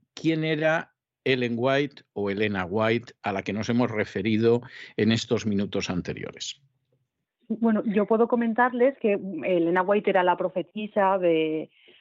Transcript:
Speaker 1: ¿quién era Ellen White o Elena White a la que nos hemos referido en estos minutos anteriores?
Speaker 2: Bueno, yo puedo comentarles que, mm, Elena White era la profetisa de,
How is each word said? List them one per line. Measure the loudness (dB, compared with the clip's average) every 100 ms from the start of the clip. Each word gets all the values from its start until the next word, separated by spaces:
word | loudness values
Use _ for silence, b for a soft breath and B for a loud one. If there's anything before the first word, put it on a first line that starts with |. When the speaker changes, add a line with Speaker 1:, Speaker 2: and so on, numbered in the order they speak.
| _
Speaker 1:
¿quién | -6 -2 0
era | -2 0 0 0 -4 _ _ _
Ellen | -2 0 0 0
White | 0 0 0 -6 -12
o | -4 -2
Elena | 0 -2 -2 -2
White | 0 0 0 -4 -8
a | -6
la | -4
que | -4
nos | -4 -2
hemos | 0 0
referido | -2 -4 -4 0 2 4 2 0 B B B
en | 2
estos | 2 0 -2 0
minutos | -2 -2 -4 -4
anteriores? | -4 -4 -8 -10 -12 -14 -14 _ _ _ _ _ _ _ _ -10
Speaker 2:
Bueno, | -2 2 2 0
yo | 0 2
puedo | 2 2
comentarles | 2 0 2 2 4 2 2
que, | 0 -2
mm, | -4 -6
Elena | -2 0 2 2
White | 2 2 2
era | 2
la | 4 2
profetisa | -2 -4 -6 -8 -4 0 2 4
de, | 2 2 2 -2 -6 b b b